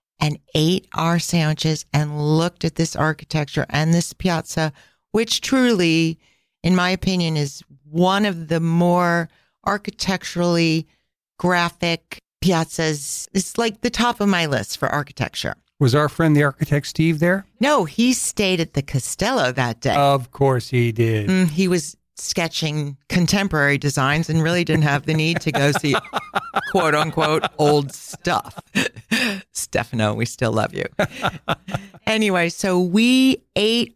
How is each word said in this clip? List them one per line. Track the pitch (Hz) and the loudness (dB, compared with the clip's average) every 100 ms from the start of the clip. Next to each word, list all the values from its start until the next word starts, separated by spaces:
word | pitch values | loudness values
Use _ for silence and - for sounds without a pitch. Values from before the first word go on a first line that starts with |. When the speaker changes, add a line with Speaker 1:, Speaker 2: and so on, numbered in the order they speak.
| _ - | _ -4
Speaker 1:
and | 151 147 _ | -4 -4 _
ate | 160 160 185 - | 0 2 0 -4
our | - 165 170 | -4 0 0
sandwiches | - 170 156 156 156 151 - | 0 0 0 0 -2 -2 -2
and | 143 147 151 147 156 | -2 -2 -2 2 2
looked | 175 - | 0 -2
at | 165 - | -4 -2
this | 165 - | -2 0
architecture | 156 156 - 160 143 151 - | -2 -2 -4 -4 -2 -4 -2
and | 143 160 | 0 2
this | 170 - | 2 0
piazza, | - 185 160 - - 156 - _ _ _ | -4 -2 -2 -4 -4 -4 -6 _ _ _
which | 220 226 - | -2 0 -4
truly, | - 269 247 202 170 160 165 160 _ _ _ _ | 0 2 4 4 2 2 0 -4 _ _ _ _
in | 175 | 0
my | 185 180 | 0 0
opinion, | 185 190 185 165 156 | 0 0 0 0 -2
is | 143 - - 139 | -4 -8 -20 _
one | 147 160 180 196 | -6 0 2 2
of | 208 170 156 | 0 -2 -2
the | 165 | -2
more | 165 170 175 180 175 170 165 _ _ _ - | 0 2 4 4 2 0 -2 _ _ _ -4
architecturally | 202 208 - - 185 - 175 175 170 165 160 - _ _ _ _ - | -4 -6 -6 -4 -4 -4 -2 0 2 2 0 -4 _ _ _ _ -4
graphic | 175 175 170 - 170 170 - - _ - | 0 2 0 -2 -4 -4 -8 -20 _ -2
piazzas. | 180 165 160 - 160 147 139 - - | 2 2 0 -2 -2 -2 -6 -10 -6
It's, | 190 - - | -6 -4 -2
like, | 226 208 | -2 -2
the | 240 | -4
top | 233 240 226 | 0 0 0
of | 202 | 2
my | 180 156 | 2 2
list | 120 104 - | -2 -4 -6
for | - | -4
architecture. | 147 143 - - - - - _ - | -4 -4 -6 -6 -4 -6 -8 _ 0
Speaker 2:
Was | 131 | 2
our | 147 147 | 4 2
friend | - 165 147 | 2 4 4
the | |
architect | 143 - - 147 - | 2 0 -2 -2 -2
Steve | - 160 151 | 0 0 2
there? | 175 190 - - | 2 0 -4 -2
Speaker 1:
No, | 269 285 156 | 2 2 0
he | - 247 | 0 2
stayed | 240 - - 196 180 | 0 -2 -2 0 0
at | 160 | -2
the | - | -4
Castello | - 131 - - 208 262 127 | -2 -4 -4 -4 0 0 0
that | 127 123 110 | 0 -2 -2
day. | 131 | 0
Speaker 2:
Of | 143 139 139 123 | 2 2 2 -2
course | - 139 127 - | 0 2 2 0
he | 123 120 | 0 2
did. | 113 113 110 104 | 2 0 0 2
Speaker 1:
Mm, | 185 175 | 2 2
he | 156 185 | 2 0
was | 175 - - _ - | 0 -4 -14 _ -12
sketching | - - 165 - 160 151 143 135 - | -8 -4 -4 -4 -4 -4 -6 -10 -2
contemporary | 180 170 196 196 151 143 143 | 0 2 2 0 2 2 2
designs | 143 143 135 151 165 | 0 0 0 0 0
and | 160 | 0
really | 160 175 | 2 0
didn't | 156 156 | 2 2
have | 151 143 151 | 2 0 0
the | |
need | 156 160 170 | 0 0 -2
to | 160 | -2
go | 117 143 | 0 2
see | 139 147 131 - - - | 0 0 -2 -2 -8 -6
<laughs> | 202 1077 - - | -8 -6 -6 -2
quote | 196 160 | 0 2
unquote | 151 156 160 151 156 - - | 2 0 -2 0 0 -2 0
old | 147 147 139 | 2 2 0
stuff. | - - - 180 143 - - - 220 480 - - 240 240 196 - | -8 -18 -8 -4 -2 -4 -14 -6 -4 -4 -6 -4 -2 -2 -4 -10
Stefano, | - - - - 117 107 | -12 -6 -6 -4 -2 0
we | 110 113 | 0 -4
still | - 117 | -2 -2
love | 110 107 | 0 -2
you. | - - - | -4 -6 -4
<laughs> | 196 - 214 - - - - 208 202 - - | -4 -4 -6 -6 -6 -8 -6 -10 -10 -10 -2
Anyway, | 220 208 180 170 | 0 2 2 0
so | - 196 180 | -2 0 2
we | 180 202 240 262 262 - _ | 2 4 4 6 4 2 _
ate | - 214 233 - | -2 0 0 -2